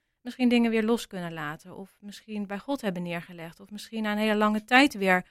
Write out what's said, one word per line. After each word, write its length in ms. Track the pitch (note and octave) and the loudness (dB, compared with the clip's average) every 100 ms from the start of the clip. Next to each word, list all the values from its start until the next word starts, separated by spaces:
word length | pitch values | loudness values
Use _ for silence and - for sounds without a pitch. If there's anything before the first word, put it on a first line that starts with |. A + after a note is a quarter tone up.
| _ _ | _ _
misschien 280 | B3 B3 B3 | -14 0 4
dingen 220 | A#3+ A#3 | 4 4
weer 140 | A3+ | 2
los 220 | G#3+ A#3 - | 2 0 -2
kunnen 260 | F#3+ E3+ | -10 -8
laten, 440 | E3 D3 D#3+ F3+ - | -8 -8 -8 -14 -18
of 200 | F#3+ _ | -18 _
misschien 460 | G#3 - - G#3 G3 | -20 -18 -10 -8 -6
bij 120 | G3+ | -8
God 220 | C4+ C#4 | -6 -4
hebben 220 | G#3 F3+ | -4 -4
neergelegd, 580 | F3 E3+ E3 F3 E3 - | -4 -8 -10 -16 -16 -18
of 100 | G3 | -18
misschien 320 | G#3 - A3 | -16 -10 -6
na 100 | G#3+ | -2
een 60 | G#3 | 0
hele 160 | A3 G#3 | 2 4
lange 280 | G#3+ G#3+ | 2 2
tijd 300 | G#3+ B3+ C#4+ | 4 4 4
weer 300 | G3+ F#3+ F#3 - | 4 2 2 0